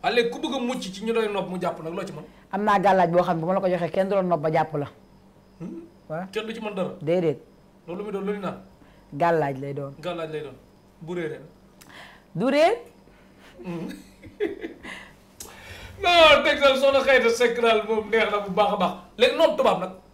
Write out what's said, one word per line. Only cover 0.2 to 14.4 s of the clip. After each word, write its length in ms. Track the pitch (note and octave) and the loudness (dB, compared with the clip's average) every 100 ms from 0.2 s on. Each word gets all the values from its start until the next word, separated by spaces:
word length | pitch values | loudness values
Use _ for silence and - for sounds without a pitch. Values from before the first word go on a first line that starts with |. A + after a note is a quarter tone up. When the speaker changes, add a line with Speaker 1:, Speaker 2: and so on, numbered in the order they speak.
| A#3 | 0
Speaker 1:
ku 80 | C#4 | -4
bëgg 160 | D#4 | -6
a 40 | C4 | -4
mucc 200 | A#3+ B3+ | -4 -6
ci 200 | F#3+ F#3+ | -8 -8
ñu 80 | A3+ | -2
doy 160 | A3+ G#3+ | -2 0
nopp 160 | G3 F3 | -4 -6
mu 80 | F3+ | -4
jàpp 220 | E3+ - | -6 -6
nag, 120 | D#3+ | -8
loo 100 | F3+ F3+ | -8 -10
ci 60 | |
mën? 100 | D3+ - - _ | -12 -18 -20 _
Speaker 2:
Am 100 | G3 | -2
naa 160 | G#3 G3+ | 2 4
gàllaaj 320 | F#3+ F#3+ F3 | 6 6 6
boo 120 | F3 | 4
xam 140 | F3 E3 | 4 0
ne 40 | |
bu 60 | D#3+ | 0
ma 60 | |
la 60 | F#3+ | 0
ko 60 | F#3 | 0
joxee 220 | F3+ E3+ | 0 -2
kenn 180 | F#3+ F#3+ | -2 0
du 60 | |
la 80 | G3+ | 0
nopp 180 | F#3 E3+ | 0 0
ba 100 | D#3+ | 0
jàpp 200 | D#3+ D#3 D3+ | 0 0 -4
la. 100 | C#3 - - - _ _ _ _ | -6 -12 -20 -20 _ _ _ _
Speaker 1:
Hmm? 220 | E3 E4 - - _ | -14 -14 -18 -20 _
Speaker 2:
Waaw. 180 | D#3 F#3+ | -10 -8
Speaker 1:
Kenn 160 | G#3+ A3 | -8 -8
du 80 | |
ci 60 | A3+ | -8
mën 140 | G#3+ | -8
dara? 160 | F#3+ E3 - | -6 -6 -6
Speaker 2:
Déedéet. 360 | C#3+ F3+ E3 C#3 - _ _ _ - | -2 0 0 -2 -10 _ _ _ -14
Speaker 1:
Loolu 120 | F3+ | -10
lu 60 | |
muy 80 | G#3 | -8
doon, 120 | G3 G3 | -6 -6
lu 60 | |
ñu 60 | G3+ | -6
naan? 180 | F3+ C#3+ - - - - - | -6 -10 -18 -20 -20 -20 -16
Speaker 2:
Gàllaaj 420 | C#3+ E3+ E3 C#3+ C3 | -2 0 2 0 -4
lay 120 | C#3 | -8
doon. 180 | C#3+ C#3 C#3 | -10 -10 -10
Speaker 1:
Gàllaaj 280 | F3+ E3+ D#3+ | -10 -8 -8
lay 80 | D3+ | -8
doon. 120 | C#3 - - _ _ _ | -10 -16 -20 _ _ _
Bu 140 | D#3+ | -10
réeree 240 | F3 D#3 C#3 | -6 -6 -10
nag? 100 | D3+ - _ _ - - - - _ | -16 -20 _ _ -20 -20 -20 -20 _
Speaker 2:
Du 100 | D#3+ A#3+ | -4 0
réer. 280 | C#4+ E4 A#4+ - - - - - - - - | 4 4 2 -6 -20 -20 -20 -20 -20 -20 -16
Speaker 1:
Hmm. 240 | B2 E3+ - - - - - | -12 -10 -10 -12 -18 -20 -20
<laughs> 280 | - | -8